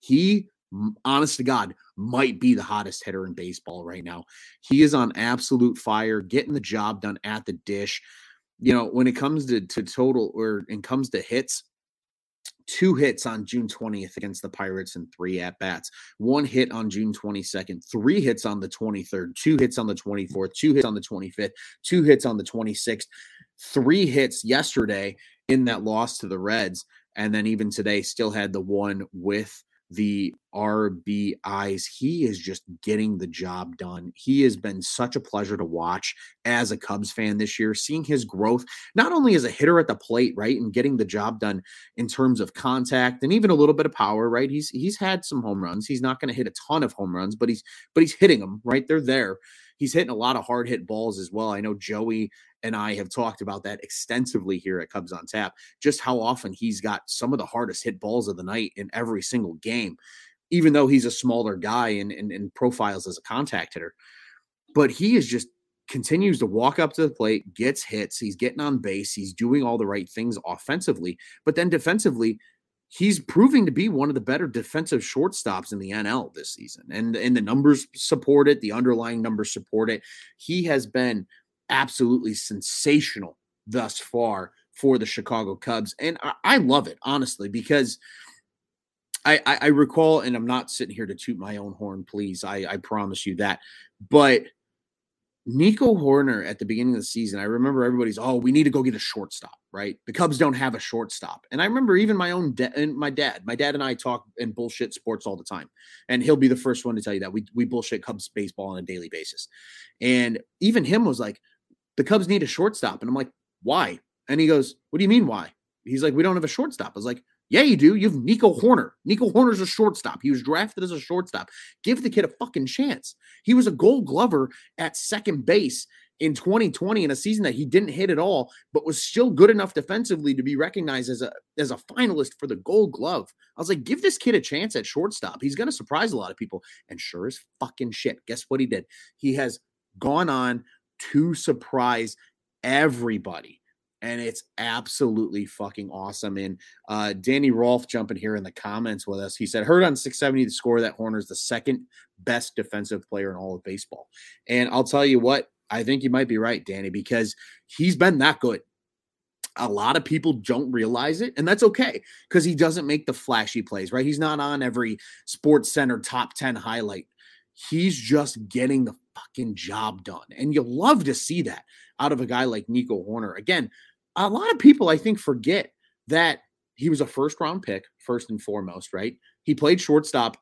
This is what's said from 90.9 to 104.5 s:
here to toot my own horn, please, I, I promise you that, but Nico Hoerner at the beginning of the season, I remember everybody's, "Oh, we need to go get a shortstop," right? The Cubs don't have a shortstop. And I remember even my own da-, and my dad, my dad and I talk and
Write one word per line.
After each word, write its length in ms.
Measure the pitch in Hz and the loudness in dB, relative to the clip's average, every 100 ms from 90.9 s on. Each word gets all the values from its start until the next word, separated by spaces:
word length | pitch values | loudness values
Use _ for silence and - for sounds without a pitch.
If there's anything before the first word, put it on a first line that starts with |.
| 110 | -8
here 120 | 104 | -8
to 80 | 95 | -8
toot 240 | - 104 | -8 -8
my 180 | 98 104 | -8 -10
own 160 | 101 | -12
horn, 320 | 95 101 95 92 | -10 -10 -10 -10
please, 360 | 104 101 90 | -6 -6 -6
I, 220 | 98 101 90 | -8 -6 -6
I 80 | 98 | -8
promise 480 | - 107 101 95 - | -6 -4 -4 -6 -6
you 100 | 92 | -2
that, 240 | 101 - - - - _ 98 | -2 -2 -8 -20 -20 _ 6
but 320 | 151 139 120 - _ _ _ _ _ _ _ _ _ - | 8 10 6 2 _ _ _ _ _ _ _ _ _ -4
Nico 480 | 127 185 214 254 202 | 4 4 6 4 4
Hoerner 480 | 139 139 135 110 85 | 6 4 4 0 -4
at 100 | 104 | -6
the 80 | 104 | -4
beginning 300 | 113 123 117 | 0 0 0
of 40 | |
the 60 | - | -4
season, 340 | 117 110 98 | -4 -4 -4
I 40 | |
remember 400 | 104 117 131 135 | -4 0 2 2
everybody's, 340 | 123 123 117 104 | 2 2 0 -2
"Oh, 180 | 123 127 | -2 0
we 160 | 123 | 4
need 120 | 143 | 4
to 80 | 147 | 4
go 100 | 135 | 4
get 140 | 127 107 | 0 -2
a 40 | |
shortstop," 540 | - 110 95 - - - _ | -6 -8 -10 -14 -18 -20 _
right? 240 | 98 101 - - | -10 -10 -10 -8
The 60 | |
Cubs 260 | 113 170 131 | 0 0 4
don't 160 | 156 127 | 2 2
have 180 | 131 | -2
a 60 | 110 | -4
shortstop. 640 | - 117 110 - 87 - _ | -6 -6 -6 -10 -12 -16 _
And 100 | 135 | -2
I 40 | 190 | 0
remember 320 | 247 247 185 | 2 4 6
even 200 | 214 202 | 4 2
my 140 | 175 | 0
own 220 | 180 160 | -2 -2
da-, 180 | 123 123 143 | -2 -2 -2
and 200 | 151 135 | -2 -2
my 160 | 147 | -4
dad, 340 | 139 139 - 98 | -2 -2 -4 -6
my 80 | |
dad 220 | 120 143 143 | -2 -2 -2
and 80 | |
I 100 | 135 | -4
talk 320 | 120 127 120 - - | -4 -4 -6 -8 -8
and 160 | 117 | -8